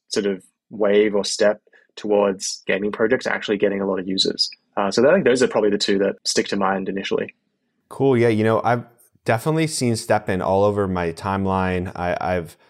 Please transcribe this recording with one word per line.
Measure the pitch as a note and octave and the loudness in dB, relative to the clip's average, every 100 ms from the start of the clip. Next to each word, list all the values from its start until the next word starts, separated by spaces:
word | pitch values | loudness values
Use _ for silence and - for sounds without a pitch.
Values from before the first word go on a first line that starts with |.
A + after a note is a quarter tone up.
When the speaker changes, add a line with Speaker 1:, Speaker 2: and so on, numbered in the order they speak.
| _ | _
Speaker 1:
sort | A#2 | -4
of | G2+ F#2+ - _ _ | -2 -4 -10 _ _
wave | G#2+ G#2 G#2 G#2+ | -2 2 4 4
or | G2+ F#2+ | 0 -2
step | - G#2 G#2+ _ _ _ - | 0 0 0 _ _ _ -10
towards | G#2+ G#2 G2+ F#2+ - - - | 0 2 2 0 -6 -8 -4
gaming | G2 G#2 | -2 -2
projects | G2+ A2 B2+ A#2+ | -2 0 0 -2
actually | G2 - G2+ | -4 -4 0
getting | G2+ G2 | 0 0
a | G2 | -2
lot | F#2+ | -4
of | F#2 | -4
users. | F#2+ G2 - - - _ - | -2 -2 -2 -6 -8 _ -4
Uh, | G2+ | -2
so | A#2 C3 | 2 4
I | |
think | F#3+ | 4
those | B2 B2+ | 4 2
are | B2 | 2
probably | A#2+ G#2 | 2 2
the | G2+ | 2
two | - G2 | 0 2
that | G2 - | 0 -2
stick | - - G#2+ | -2 -2 -2
to | G2+ | 0
mind | F#2+ G2 F#2+ | 0 0 -4
initially. | F#2+ F#2+ A2 G#2+ - _ _ _ _ _ | -6 -4 -4 -4 -12 _ _ _ _ _
Speaker 2:
Cool. | - C3+ B2 | -2 2 4
Yeah. | A#2 | 4
You | G#2+ | 2
know, | A2 A2+ | 2 2
I've | A2 A#2+ - _ _ _ | 2 -2 -4 _ _ _
definitely | - A2+ D#3+ D#3 D#3 | -2 -2 0 -2 -2
seen | - A#2+ | -2 -2
Stepn | A2+ - G#2+ - F#2+ | -2 0 0 0 -2
all | E2+ G2 | 0 2
over | G#2 G#2 G2 | 2 2 0
my | F2+ E2+ | -2 -4
timeline. | D#2+ G2+ G2 G2 F#2+ F#2 F#2 F#2 | -4 -4 -2 0 0 0 -2 -4
I, | - F2 - | -4 -4 -2
I've | E2+ F2+ D#2+ - | -2 -4 -6 -14